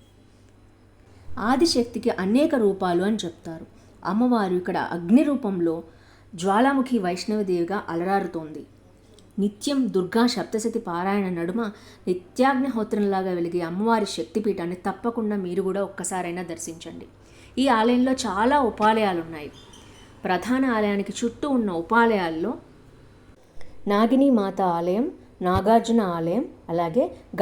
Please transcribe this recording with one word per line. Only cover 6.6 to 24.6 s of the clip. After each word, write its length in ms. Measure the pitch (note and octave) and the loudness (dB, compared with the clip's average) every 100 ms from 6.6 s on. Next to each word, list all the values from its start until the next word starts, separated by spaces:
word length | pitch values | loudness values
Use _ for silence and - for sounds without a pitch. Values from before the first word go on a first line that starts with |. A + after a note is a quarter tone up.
| C4+ C#4 B3+ A#3+ | 4 2 0 0
వైష్ణవి 440 | F3+ F3+ - G#3+ | -2 -4 -4 -2
దేవిగా 400 | F#3+ F3+ E3+ G3+ - | 0 -2 -2 -4 -4
అలరారుతోంది. 760 | E3 F3+ G3 F#3 E3+ D#3 D#3 - - - _ - - - - | -4 0 0 -2 -8 -10 -14 -16 -20 -20 _ -20 -20 -12 -2
నిత్యం 540 | G#3 - C#4+ C#4 A#3 | -2 -2 -2 0 0
దుర్గా 340 | F#3 F3+ A3+ A#3+ | 0 0 2 2
సప్తశతి 520 | G3+ D#3+ A3 E3+ D#3+ | 0 -4 -4 -4 -4
పారాయణ 600 | F3 E3+ F#3+ G3+ F#3+ E3+ | -4 -4 -2 0 -2 -2
నడుమ 200 | E3+ G#3+ G#3+ - - - - | -4 -4 -6 -8 -20 -10 -4
నిత్యాగ్నిహోత్రంలాగా 1200 | F3+ - - C4 B3+ C4+ A3+ G#3+ G#3 G3+ F#3+ F#3 | -4 -6 0 2 2 -2 -2 -2 0 0 0 -2
వెలిగే 300 | F3 E3+ F3 | -2 -2 -2
అమ్మవారి 440 | E3 F3+ A3+ A3+ G3+ | -4 -2 2 2 0
శక్తిపీఠాన్ని 680 | - D#3+ A3 G#3 F#3 E3+ F3+ | -4 -4 -2 -2 -2 -6 -6
తప్పకుండా 600 | G3 F#3+ A#3+ A#3 G#3 G3+ | -6 -4 -4 -4 -4 -4
మీరు 260 | F3+ F#3 | -2 -2
కూడా 220 | F#3+ G3 | -2 -2
ఒక్కసారైనా 600 | G3 - F3 F#3+ F3 F3 | -4 -6 -6 -4 -4 -6
దర్శించండి. 640 | E3+ E3+ - E3 E3 - - - - - - - | -8 -10 -10 -12 -14 -16 -18 -20 -20 -20 -10 0
ఈ 100 | C4+ | 2
ఆలయంలో 440 | A3 A3+ B3 B3+ | 4 4 4 2
చాలా 480 | C4 A3 F#3 A#3+ D4 | 0 -2 0 2 4
ఉపాలయాలు 640 | A#3 G#3 G#3+ A3 G#3 E3+ | 2 2 2 4 2 0
ఉన్నాయి. 300 | D#3+ D#3 C#3+ - - - - - - - | -6 -12 -14 -16 -20 -20 -20 -20 -20 -8
ప్రధాన 420 | F#3 F3+ G#3 C4 C4 | -2 -2 0 0 2
ఆలయానికి 480 | A3 G#3 G3+ G3 - A#3+ | 2 0 0 -4 -4 -6
చుట్టూ 240 | - D4+ | -4 0
ఉన్న 220 | C4 G#3 | 0 0
ఉపాలయాల్లో 800 | E3+ E3+ A3+ A#3 G#3 E3+ D#3+ G3 D#4+ - - - - - - - - - - - - G3+ | -2 2 6 6 4 0 -2 -4 -6 -14 -20 -20 -20 -20 -20 -20 -20 -16 -12 -12 -8 -2
నాగిని 420 | G3+ A3+ C4 C#4 | 2 4 6 6
మాత 320 | A#3 G3 F#3+ | 4 2 0